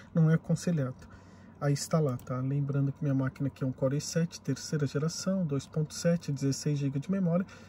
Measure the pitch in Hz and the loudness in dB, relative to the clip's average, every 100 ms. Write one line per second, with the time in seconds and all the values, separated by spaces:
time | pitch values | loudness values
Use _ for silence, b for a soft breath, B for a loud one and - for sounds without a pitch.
0 | B 170 156 160 - 165 - 165 127 - | B 4 6 4 2 -2 0 0 -2 -6
1 | - B B B B B 143 139 - 165 | -16 B B B B B 0 0 2 2
2 | 147 123 - 127 131 143 139 139 139 - | 2 0 -6 -4 -2 0 0 2 0 0
3 | 147 135 131 - 139 - 131 127 135 143 | 0 2 0 -2 -4 -2 -4 0 0 0
4 | - 165 170 - - 135 - 151 139 143 | -2 -2 -2 -4 -6 -4 -2 -2 0 0
5 | 160 - - 190 165 139 - 160 156 - | -2 -2 -2 0 0 -2 -4 -4 -4 0
6 | 170 170 - 139 139 135 151 147 139 139 | 2 2 0 -2 0 0 0 0 0 -2
7 | - 190 175 175 196 B | -2 0 2 2 -2 B